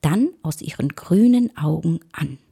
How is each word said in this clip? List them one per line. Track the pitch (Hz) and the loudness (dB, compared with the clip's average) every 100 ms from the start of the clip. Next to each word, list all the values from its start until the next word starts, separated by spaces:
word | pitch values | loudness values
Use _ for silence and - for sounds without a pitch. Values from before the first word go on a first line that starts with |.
dann | 151 185 285 - | 0 0 0 -2
aus | 160 - | -10 -8
ihren | 151 - 143 | -12 -6 -6
grünen | - - 185 233 247 240 - | -6 0 4 6 4 0 -2
Augen | 147 160 165 165 _ | -2 -2 -2 -4 _
an. | - 143 131 _ | -10 -10 -10 _